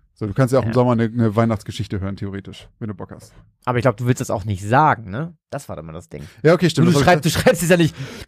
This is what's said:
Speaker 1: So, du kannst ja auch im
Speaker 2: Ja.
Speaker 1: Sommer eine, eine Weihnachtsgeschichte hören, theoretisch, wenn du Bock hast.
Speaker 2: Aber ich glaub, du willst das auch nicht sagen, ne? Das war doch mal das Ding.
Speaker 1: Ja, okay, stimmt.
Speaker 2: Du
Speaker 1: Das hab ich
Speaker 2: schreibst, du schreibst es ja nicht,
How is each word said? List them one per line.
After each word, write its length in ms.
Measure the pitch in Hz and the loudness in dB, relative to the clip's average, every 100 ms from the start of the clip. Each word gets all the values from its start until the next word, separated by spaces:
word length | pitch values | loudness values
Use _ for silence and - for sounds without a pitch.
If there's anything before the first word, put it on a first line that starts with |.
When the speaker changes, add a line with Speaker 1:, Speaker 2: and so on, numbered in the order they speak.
| _ | _
Speaker 1:
So, 120 | - 104 | -10 -6
du 80 | |
kannst 180 | 98 127 | 0 2
ja 60 | 131 | 2
auch 20 | |
im 40 | 117 | 2
Speaker 2:
Ja. 40 | |
Speaker 1:
Sommer 180 | 113 123 | 2 2
eine, 120 | 113 | 2
eine 320 | 113 120 113 104 | 0 0 0 2
Weihnachtsgeschichte 640 | 113 110 - - 101 104 | 0 0 -6 -10 -8 -6
hören, 160 | 95 92 | -8 -8
theoretisch, 520 | 98 98 - 107 - - | -10 -10 -14 -18 -20 -12
wenn 100 | 110 | -12
du 60 | |
Bock 160 | 101 98 | -10 -14
hast. 200 | 82 - - - _ | -18 -20 -20 -20 _
Speaker 2:
Aber 140 | - 123 | -4 0
ich 40 | |
glaub, 140 | 127 113 | 0 0
du 100 | 123 | 0
willst 140 | 127 | 0
das 100 | 127 | -2
auch 140 | 101 | -4
nicht 200 | 104 95 101 | -4 -6 0
sagen, 440 | 127 156 - 110 | 4 4 2 -4
ne? 240 | 104 165 165 _ | -10 -10 -14 _
Das 180 | 139 - | -12 -12
war 60 | 82 | -14
doch 60 | |
mal 80 | 80 | -12
das 160 | 80 - | -14 -14
Ding. 140 | 73 73 - | -16 -16 -2
Speaker 1:
Ja, 100 | 147 | 2
okay, 160 | 170 175 | 4 2
stimmt. 180 | 165 170 | 2 4
Speaker 2:
Du 40 | |
Speaker 1:
Das 80 | 147 | 4
hab 20 | |
ich 40 | 139 180 | 4 4
Speaker 2:
schreibst, 20 | |
du 60 | 170 | 2
schreibst 320 | - - - | 0 2 2
es 40 | 165 | 4
ja 80 | 180 | 4
nicht, 180 | 160 - - - | 2 -2 -14 -10